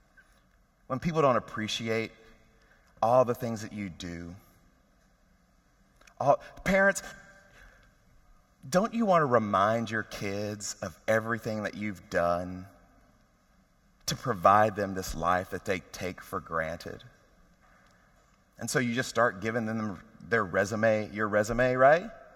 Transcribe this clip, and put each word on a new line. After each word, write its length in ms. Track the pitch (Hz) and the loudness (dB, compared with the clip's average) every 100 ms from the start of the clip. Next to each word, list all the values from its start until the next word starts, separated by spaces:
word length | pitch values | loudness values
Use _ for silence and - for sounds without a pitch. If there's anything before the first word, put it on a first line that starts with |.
| _ _ _ _ _ _ _ _ - | _ _ _ _ _ _ _ _ -8
When 120 | 131 | -4
people 240 | 170 160 | -2 2
don't 140 | 143 117 | 4 2
appreciate 720 | - - 107 - 113 113 113 - - - _ _ _ _ _ - | -2 -8 -6 -6 -2 -4 -4 -12 -20 -20 _ _ _ _ _ -2
all 240 | 110 127 | 2 4
the 100 | 120 | 4
things 280 | 120 117 110 | 0 -4 -6
that 100 | 107 | -8
you 160 | 104 101 | -8 -10
do? 460 | 80 90 85 85 95 - _ _ _ _ _ _ _ _ _ _ _ _ _ _ _ - - | -10 -12 -10 -12 -16 -20 _ _ _ _ _ _ _ _ _ _ _ _ _ _ _ -18 -2
All, 200 | 127 - - - | 2 2 0 -6
parents, 380 | - 190 196 190 - - - - _ - - _ _ _ _ _ _ - _ _ 135 | 2 4 4 2 -6 -18 -20 -20 _ -20 -20 _ _ _ _ _ _ -20 _ _ 0
don't 240 | 175 220 | 0 0
you 140 | 226 214 | 0 4
want 160 | 170 | 4
to 40 | 143 | 6
remind 640 | 120 107 95 101 117 107 | 4 4 4 4 2 -2
your 120 | 110 | -4
kids 720 | - - 101 101 104 104 - - | -6 -8 -6 -4 -6 -8 -10 -10
of 160 | 98 - - | -10 -8 0
everything 540 | 110 110 113 117 107 | 0 0 -6 -6 -6
that 120 | 104 | -6
you've 360 | - 107 90 - | -6 -8 -10 -4
done 560 | 90 87 87 90 92 92 - _ _ _ _ _ _ _ _ _ _ _ _ - | 0 0 0 -4 -10 -14 -20 _ _ _ _ _ _ _ _ _ _ _ _ -8
to 100 | 151 | -6
provide 600 | 135 101 95 104 110 101 | -4 4 6 6 4 0
them 180 | 98 | -4
this 200 | 95 92 | -4 -8
life 360 | 80 82 90 95 | -2 0 0 -2
that 140 | 92 | -10
they 160 | - 92 - | -6 -6 -6
take 280 | - 92 - | -10 -10 -10
for 200 | - 95 | -10 -10
granted? 640 | 78 82 80 85 - - 123 _ _ _ _ _ _ _ _ _ _ _ _ _ _ - | -6 -6 -6 -8 -12 -14 -18 _ _ _ _ _ _ _ _ _ _ _ _ _ _ -12
And 100 | 117 | -4
so 100 | 147 | -2
you 160 | 123 | 0
just 140 | 117 127 | -2 -2
start 320 | - 120 92 | 2 0 0
giving 260 | 110 117 110 | -4 -4 -4
them 340 | 113 107 85 - - - | -4 -6 -8 -16 -14 -2
their 160 | 117 | 0
resume, 640 | 95 95 98 110 110 107 101 | 2 0 0 2 2 2 -2
your 160 | 101 107 | -4 0
resume, 460 | 104 107 120 127 | 2 2 2 2
right? 360 | 127 135 165 226 - - | 6 6 6 0 -16 -20